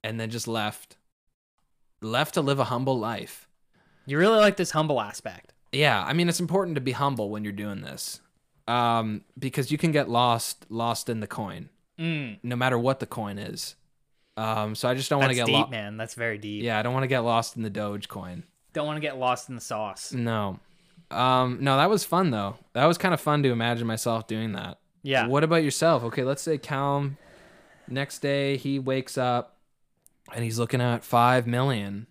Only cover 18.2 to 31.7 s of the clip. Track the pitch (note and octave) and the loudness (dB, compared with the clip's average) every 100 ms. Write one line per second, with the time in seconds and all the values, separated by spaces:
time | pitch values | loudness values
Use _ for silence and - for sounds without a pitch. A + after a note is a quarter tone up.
18.2 | F#2 F2 - _ _ E3 D3 D3+ D3+ C3 | -10 -12 -14 _ _ -6 -4 -4 -6 -2
19.2 | B2+ B2 - B2 - A2 G#2 F#2+ - B2+ | 0 0 -4 -12 -8 -6 -6 -8 -8 -4
20.2 | A#2 A2+ G2+ F2+ _ _ _ - _ - | 0 0 -2 -6 _ _ _ -20 _ 0
21.2 | B2+ B2+ B2+ B2 C#3 C3+ E3 G#3+ - E3+ | 4 4 2 0 2 4 6 4 2 2
22.2 | F#3 A2 G2 - _ B2 D3 E3+ F#3+ E3+ | 2 0 -4 -8 _ 4 4 4 2 2
23.2 | - D3 C#3 A#2 A#2 A#2 A#2 A2+ A#2+ A2+ | 2 4 4 2 0 0 -2 -2 0 -2
24.2 | A2+ A2 A2+ G2+ G2+ - _ _ C#3 C3+ | -2 -4 -4 -6 -10 -14 _ _ 0 2
25.2 | A#2 C#3 D#3 E3 D3+ - E3 D3 A#2 C3 | 4 2 4 4 2 2 4 4 0 -2
26.2 | C3 C#3 - D3+ - C#3 C#3+ C#3 C#3 C#3 | -2 -2 -2 -4 -2 -2 0 0 -2 -6
27.2 | - - - - _ _ - B2+ C#3 - | -16 -20 -20 -20 _ _ -8 -6 -6 -4
28.2 | C#3+ C#3 C#3 C#3 C3+ C#3 C3 C3 C3 - | -2 0 0 -2 -2 -2 0 -2 -2 -2
29.2 | B2 B2 B2 _ _ _ _ _ _ _ | 0 0 -2 _ _ _ _ _ _ _
30.2 | - A#2+ A#2 A2+ A#2 B2+ B2 A#2 - A#2+ | -12 -6 -4 -2 0 2 2 0 2 6
31.2 | A#2+ B2+ A#2 B2 C3+ | 6 6 2 0 2